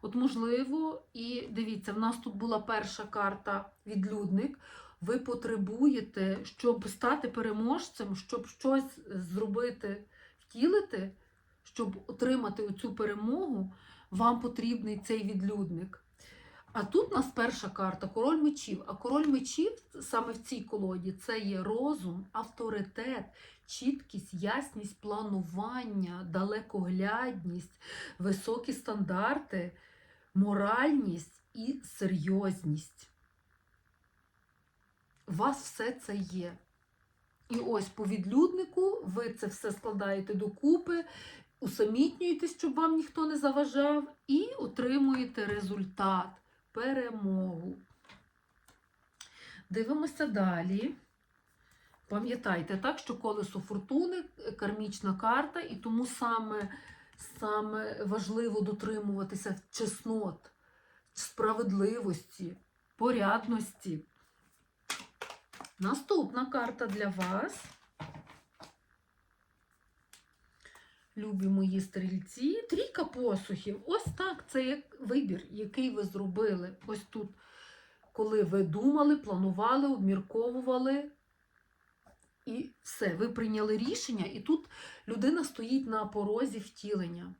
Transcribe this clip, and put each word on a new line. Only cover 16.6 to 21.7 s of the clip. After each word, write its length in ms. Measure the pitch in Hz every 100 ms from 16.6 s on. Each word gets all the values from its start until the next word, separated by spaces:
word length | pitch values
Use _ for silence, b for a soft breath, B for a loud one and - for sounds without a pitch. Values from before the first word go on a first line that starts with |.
| B
А 120 | 233
тут 280 | 196 359 453
у 40 | 262
нас 100 | 269
перша 340 | - 233 - 196
карта, 380 | - 190 185 190
король 340 | 220 254 320
мечів. 420 | 294 294 - 196 -
А 80 |
король 320 | 196 240 277 302
мечів 460 | 262 262 - 370 480 _ -
саме 320 | - 233 233
в 60 | 233
цій 220 | - 247
колоді — 520 | - 214 190 185 180 190 -
це 120 | 220
є 240 | 202 196
розум, 640 | 185